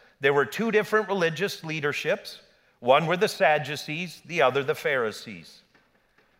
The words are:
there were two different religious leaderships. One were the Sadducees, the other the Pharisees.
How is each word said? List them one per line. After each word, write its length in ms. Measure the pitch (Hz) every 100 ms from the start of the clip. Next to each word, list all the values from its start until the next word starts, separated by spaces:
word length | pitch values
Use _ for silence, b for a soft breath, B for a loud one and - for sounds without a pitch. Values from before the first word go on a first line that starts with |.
| b b
there 140 | 135
were 100 | 143
two 260 | 139 - 226
different 380 | 214 208 214 214
religious 560 | 196 165 151 190 -
leaderships. 760 | 165 160 147 135 151 208 - - - b b b
One 260 | 120 139 160
were 100 | 175
the 120 | 202
Sadducees, 920 | - 180 151 139 147 - 151 180 - -
the 160 | 156
other 200 | 135 127
the 120 | 135
Pharisees. 880 | - 165 139 110 104 - 95 80 - _ _ _ _ _ _ _ _